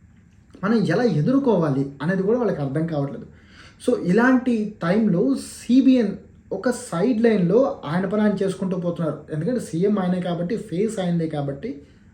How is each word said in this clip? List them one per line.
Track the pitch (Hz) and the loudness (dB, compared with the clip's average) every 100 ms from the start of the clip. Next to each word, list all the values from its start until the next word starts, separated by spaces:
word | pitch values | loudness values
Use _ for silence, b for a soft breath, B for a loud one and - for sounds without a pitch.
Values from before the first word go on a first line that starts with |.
| - - - _ - - | -20 -20 -20 _ -20 -6
మనం | 190 | 0
ఎలా | 226 151 175 | 2 2 2
ఎదుర్కోవాలి | 247 151 165 269 262 196 156 135 139 - | 2 2 2 2 2 2 2 0 -4 -4
అనేది | 156 190 | -4 -2
కూడా | 190 247 | 0 0
వాళ్ళకి | 220 156 | 0 -2
అర్థం | 139 139 165 | -4 -4 -4
కావట్లేదు. | 147 139 113 - B B B B B - | -4 -4 -8 -16 B B B B B -4
So, | 240 | -2
ఇలాంటి | 175 196 247 254 247 233 208 - | 2 2 4 4 2 -2 -4 -4
టైంలో | 170 208 214 175 262 269 | 0 2 2 2 2 0
సీబీఎన్ | - - - 254 262 254 202 175 - - - | -6 -12 2 4 6 4 2 -4 -14 -20 -10
ఒక | 190 254 | -4 -4
సైడ్ | 240 - 165 226 220 | -4 -4 -2 0 4
లైన్లో | 233 202 170 208 277 - 139 | 4 4 4 4 4 0 -4
ఆయన | 175 190 | -2 0
పని | 214 | 2
ఆయన | 208 185 | 2 2
చేసుకుంటూ | 190 - 185 185 | -2 -2 -4 -2
పోతున్నారు. | 170 170 156 147 - | -4 -2 -4 -4 -8
ఎందుకంటే | 156 175 247 | -4 -2 -2
సీఎం | - 165 202 208 | -4 0 2 2
ఆయనే | 180 180 | 0 -2
కాబట్టి, | 175 170 175 226 | -2 -4 -4 -4
ఫేస్ | - 165 220 208 | -4 -4 -2 -2
ఆయనదే | 175 170 160 | -2 -2 -2
కాబట్టి, | 151 139 139 233 277 b b b | -4 -6 -6 -10 -12 b b b